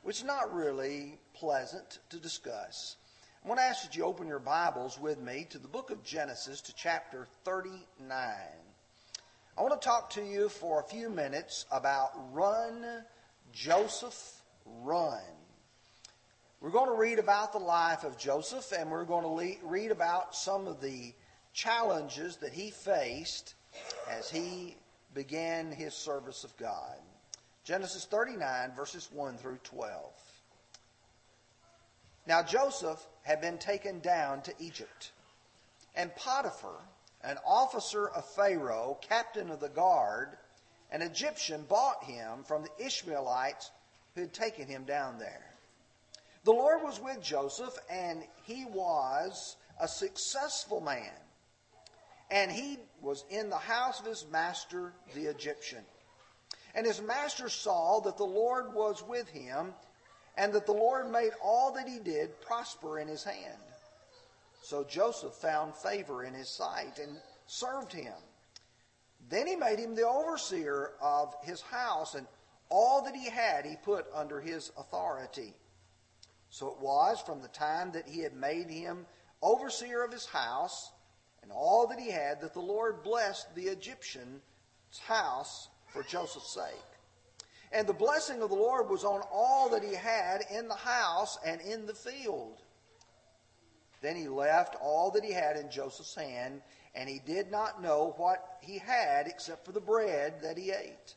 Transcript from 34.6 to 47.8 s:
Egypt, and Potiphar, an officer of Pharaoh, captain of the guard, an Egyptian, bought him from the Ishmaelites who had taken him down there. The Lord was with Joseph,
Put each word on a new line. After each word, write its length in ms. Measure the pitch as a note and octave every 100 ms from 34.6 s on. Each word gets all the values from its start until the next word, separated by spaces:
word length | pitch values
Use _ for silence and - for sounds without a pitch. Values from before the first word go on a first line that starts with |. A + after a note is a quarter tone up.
Egypt, 500 | E3 - A2+ - - _ _ _ _ _ _ _ - -
and 180 | E3+
Potiphar, 640 | - - C4+ A#3 - F#2+ E2 - - - _
an 140 | B2+ C#3+
officer 640 | D3 G#3 C4 B3 - G#3 G3+
of 140 | E3+
Pharaoh, 760 | - - G3+ F3 C3 A2 B2 -
captain 500 | - A3+ A#3 G#3+ F3
of 80 | D3+
the 100 | D3
guard, 680 | D3 F#3 E3 G#2 G#2+ C#3 - - - _ _ _
an 100 | D3+
Egyptian, 600 | E3+ D#3+ D4 D4+ - D#3 C#3+
bought 360 | G#3 C4+ -
him 400 | C3+ A#2+ A2+ B2
from 180 | C3+ D3+
the 240 | D#3 - B3+
Ishmaelites 840 | - F3 C#3+ B2+ B2+ C3+ C#3+ - - _ _ _
who 60 | F3
had 120 | F3
taken 360 | - A3+ D#3+ C#3
him 160 | C3+
down 340 | C3 C#3+ C3 A#2
there. 380 | G2+ D2+ - - - _ _ _ _ - _ -
The 80 | G#3
Lord 320 | A#3 C#4 D#4+
was 160 | D4+ G#3+
with 200 | C4 B3
Joseph, 560 | - D3 C#3 - B3 -